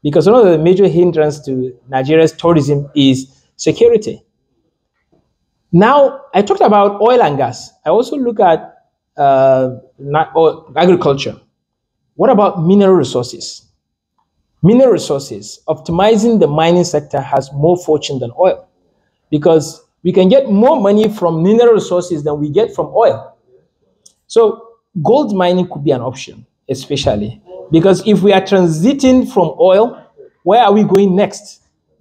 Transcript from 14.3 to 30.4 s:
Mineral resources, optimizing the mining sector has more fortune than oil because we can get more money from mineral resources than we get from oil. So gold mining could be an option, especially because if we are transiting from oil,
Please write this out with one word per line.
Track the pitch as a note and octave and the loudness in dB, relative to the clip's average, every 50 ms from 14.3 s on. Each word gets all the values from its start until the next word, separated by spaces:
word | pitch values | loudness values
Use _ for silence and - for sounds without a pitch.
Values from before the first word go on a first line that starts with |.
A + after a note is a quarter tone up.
| _ _ _ _ _ _ | _ _ _ _ _ _
Mineral | - F3 A#3 B3 C4+ B3+ | 2 2 4 4 4 4
resources, | G#3 - - - D3+ C3+ C#3 - A#2 G2 G2+ - - _ _ - | 2 0 -2 -6 -6 -6 -6 -10 -16 -16 -16 -20 -20 _ _ -8
optimizing | D#3 D3+ - - E3 F3 G3 G#3+ A3+ G#3+ G#3 A#3 A3+ G3+ | -8 -6 -6 -6 -2 0 2 2 2 2 2 0 2 2
the | E3+ | 0
mining | C#3+ C#3+ D#3 D#3+ E3 F3 F3+ F3 | 0 0 0 0 2 2 0 0
sector | F3 - D3+ D3 D3 - C#3 | 0 -4 -6 -6 -4 -8 -8
has | C3+ - - C3+ C3+ C#3 D3 | -6 -4 -4 -4 -4 -6 -6
more | C#3 D3 E3 F3+ | -2 0 0 0
fortune | F3 - - D#3 D3 - - C#3+ C3 | 0 -2 -4 -4 -2 -2 -8 -8 -8
than | A#2+ A#2 - | -10 -10 -4
oil | - F3+ F#3 - - - _ _ _ _ _ _ _ _ _ _ _ _ _ | -2 0 0 0 -4 -10 _ _ _ _ _ _ _ _ _ _ _ _ _
because | D#3 D3+ D3 D#3+ D#3+ D#3+ D3 - - - _ _ _ _ _ | -6 -2 0 2 2 2 0 -4 -14 -20 _ _ _ _ _
we | F3 | -2
can | F3 - - | 0 2 2
get | F#3+ A#3 C#4 C4+ - | 4 2 2 2 0
more | G3 G3 A3+ C4+ D#4+ C#4 | 0 2 2 2 2 2
money | G3 G3+ G#3 G#3 A3 | 0 0 0 2 0
from | G#3+ G#3+ - F3+ E3+ E3 D#3+ | -2 -2 -4 -4 -4 -2 0
mineral | E3 F#3+ A3 A#3 A#3+ A#3+ A3+ | 0 0 2 2 2 2 2
resources | G3+ - - F3+ F3+ F3 - F3 D3 C#3+ | -2 -2 -2 -4 -4 -4 -4 -8 -6 -6
than | D3+ D3 D3 | -6 -6 -6
we | D3 D3+ | -6 -4
get | C#3+ F#3+ A3+ - - | -2 -2 -2 -2 -4
from | - D#3 | -8 -10
oil. | - - G3 A#3 - - - - - _ _ _ _ _ _ _ _ _ _ _ _ _ _ _ _ _ _ _ | -4 -2 0 0 0 -2 -4 -10 -18 _ _ _ _ _ _ _ _ _ _ _ _ _ _ _ _ _ _ _
So | _ - A3+ A3+ G#3 - - - - _ _ _ _ _ F3+ | _ 0 2 2 2 -2 -6 -16 -20 _ _ _ _ _ -6
gold | D3 C3+ A#3 C#4+ D4 G#3+ G#3 | -2 0 0 0 0 -2 -2
mining | F#3 F3+ F3+ F3+ F3+ F3+ F3+ | -2 0 0 0 0 -2 -4
could | F3+ D#3 C#3+ | -8 -8 -4
be | D3+ | -4
an | C3+ B2 | -4 -4
option, | A#2 B2+ B2+ - - - - A2 - _ _ _ _ | -4 -10 -10 -12 -18 -18 -20 -20 -20 _ _ _ _
especially | - C3 - - - C#3+ C3 - C#3 A2 G#2 G#2 G#2+ A#2+ - _ - - - - - | -10 -10 -10 -8 -8 -8 -4 -2 -2 -2 -2 -6 -8 -12 -16 _ -20 -20 -20 -8 0
because | D#3 D#3+ D#3+ F#3+ F#3+ F#3 - | 0 2 4 2 0 2 0
if | A3 G#3 E3 | 0 0 2
we | F3 G#3 G3 | 2 2 2
are | F#3+ | 2
transiting | G3 - G3+ F#3+ F3+ E3+ D#3+ D#3 E3+ B3 D4 C4+ - C4 B3+ B3+ A#3 - | 0 0 0 0 2 0 0 0 0 0 0 2 2 2 2 2 0 0
from | - - F3 - - - | -2 -2 -2 -2 0 0
oil, | - F#3 F#3 G3 A3 B3 - - - _ _ _ - - _ _ | 2 4 4 4 2 0 -4 -14 -20 _ _ _ -20 -20 _ _